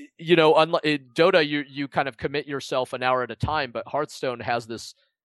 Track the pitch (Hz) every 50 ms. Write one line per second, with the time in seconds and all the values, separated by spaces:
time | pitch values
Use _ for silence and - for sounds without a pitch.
0 | 143 - _ - 165 165 170 165 156 156 147 156 160 165 170 160 - 151 151 139
1 | 131 123 _ 165 165 190 185 170 151 147 147 147 139 135 135 143 143 131 - 175
2 | 139 135 - - - 143 139 151 139 147 143 131 - - 147 131 127 - 131 123
3 | 127 127 127 127 123 113 110 - - - 151 156 139 123 110 113 - - - 143
4 | 151 - - - 151 131 123 117 113 127 120 120 113 113 113 107 - - - _
5 | _ _ _ _